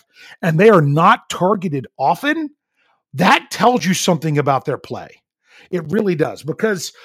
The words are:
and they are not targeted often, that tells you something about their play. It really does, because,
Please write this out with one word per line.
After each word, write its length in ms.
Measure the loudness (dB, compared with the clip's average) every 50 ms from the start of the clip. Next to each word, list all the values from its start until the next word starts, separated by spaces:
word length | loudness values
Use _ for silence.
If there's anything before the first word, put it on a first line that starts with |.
| _ _ _ _ -20 -20 -12 -6
and 180 | -4 0 2 4
they 120 | 6 6
are 100 | 6 6
not 480 | 4 4 2 4 4 4 4 2 _ -8
targeted 580 | -6 -2 0 0 0 -2 -4 -6 -6 -6 -8 -10 _ -4
often, 500 | -2 -2 -2 -2 -2 -4 -4 -4 -6 -8 _ _ _ _ _ _ _ _ _ _ _ _
that 380 | -4 0 2 2 2 2 0 -4
tells 340 | -4 0 2 2 2 2 0
you 80 | -2
something 460 | -4 -2 0 -2 -2 0 -2 -2 -2 0
about 260 | 0 0 0 -2 -2
their 140 | -4 -6 -6
play. 320 | -8 -12 -14 -14 -14 -16 -20 _ _ _ _ _ _ _ _ -20 -14 -10
It 220 | -8 -8 -6 -4
really 220 | -2 -2 0 0 0
does, 280 | -2 -2 -4 -6 -10
because, 520 | -10 -10 -6 -4 -4 -4 -4 -4 -8 -12 -16 _